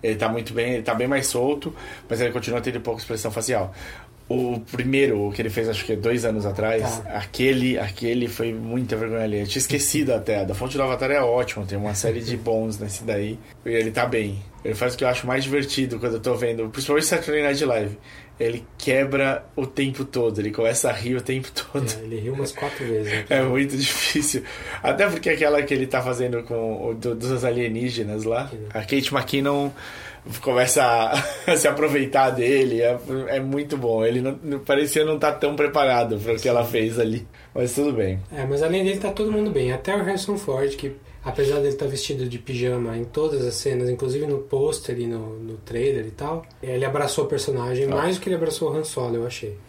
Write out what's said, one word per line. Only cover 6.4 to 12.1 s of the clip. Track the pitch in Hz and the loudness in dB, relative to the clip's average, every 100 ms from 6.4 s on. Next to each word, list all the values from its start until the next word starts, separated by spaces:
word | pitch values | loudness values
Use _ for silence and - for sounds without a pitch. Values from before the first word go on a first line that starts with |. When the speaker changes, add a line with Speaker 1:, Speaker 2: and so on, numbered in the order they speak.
| 101 | -2
Speaker 1:
atrás, | 98 107 113 110 110 | 0 0 2 0 -4
Speaker 2:
Tá. | - 107 | -6 -8
Speaker 1:
aquele, | 98 - 127 131 123 123 | -8 0 2 4 2 0
aquele | 101 98 120 120 120 | -2 -4 -2 0 -2
foi | - 117 | -2 -4
muita | 113 113 120 120 | -4 -4 -2 -2
vergonha | 113 113 113 | -2 -2 -2
alheia. | 110 104 | -2 -2
Eu | 101 | -2
tinha | - | -2
esquecido | - 143 143 147 139 | 0 0 2 0 2
até. | 117 - 104 | 0 2 0
Da | 95 | 0
Fonte | 98 127 139 | -2 -2 0
do | |
Avatar | 131 123 135 | 0 0 2
é | 143 | 2
ótimo, | 123 120 120 - 98 | 4 2 0 -4 -4
tem | 101 | -4
uma | 104 | -2
série | 101 113 | 0 0